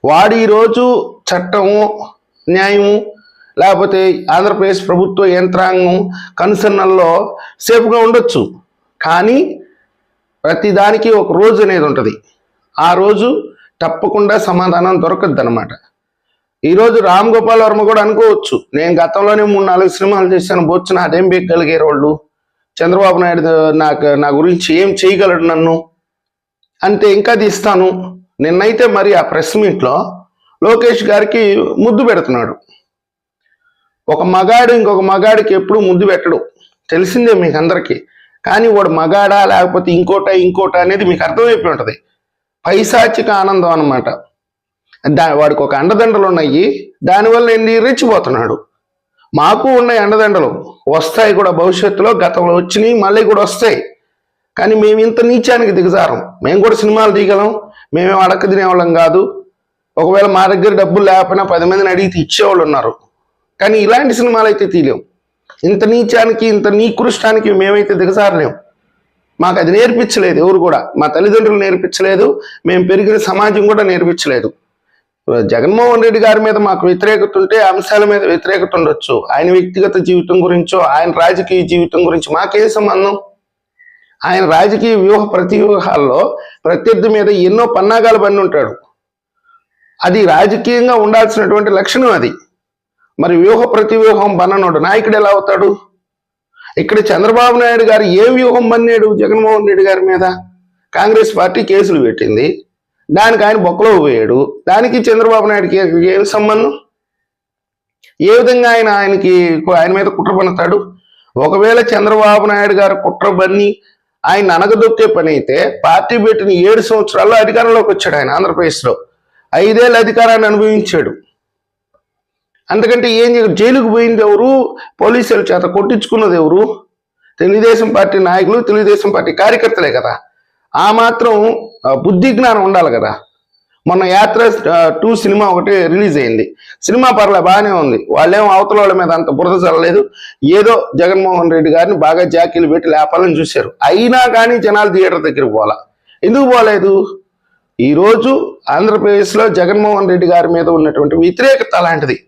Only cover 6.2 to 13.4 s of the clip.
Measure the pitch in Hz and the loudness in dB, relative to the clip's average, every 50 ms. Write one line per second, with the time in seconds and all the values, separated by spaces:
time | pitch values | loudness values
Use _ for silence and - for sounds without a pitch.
6.2 | - - _ - 170 190 214 208 202 214 202 196 190 190 190 185 180 165 165 190 | -18 -18 _ -4 -2 -2 -2 0 0 -2 0 0 0 2 2 2 2 2 0 0
7.2 | 208 - - - - - - _ - - 226 233 233 220 226 240 226 226 233 240 | -2 -6 -10 -16 -20 -20 -20 _ -2 2 2 2 2 2 0 2 2 2 2 2
8.2 | 226 240 - 147 104 - - - _ _ _ _ _ _ _ _ - 160 165 175 | 0 0 -2 -2 -4 -4 -8 -20 _ _ _ _ _ _ _ _ -4 -2 0 0
9.2 | 185 220 247 277 381 381 - - - _ _ _ _ _ _ _ _ _ _ _ | 2 2 2 0 0 -2 -6 -14 -18 _ _ _ _ _ _ _ _ _ _ _
10.2 | _ _ _ _ - 151 165 160 - 208 190 196 196 208 220 220 214 226 220 - | _ _ _ _ -4 -4 -4 -2 -2 -2 0 2 2 2 0 0 0 0 0 0
11.2 | - - 147 170 202 220 226 208 214 190 190 175 147 151 131 135 113 107 - - | 0 0 0 2 2 2 4 2 2 0 0 0 -2 -2 -2 -2 -4 -4 -6 -8
12.2 | _ _ _ _ _ _ _ _ _ _ _ - 156 170 180 175 190 202 214 190 | _ _ _ _ _ _ _ _ _ _ _ -2 0 0 2 2 2 2 2 2
13.2 | 214 247 - - | 0 -2 -2 -4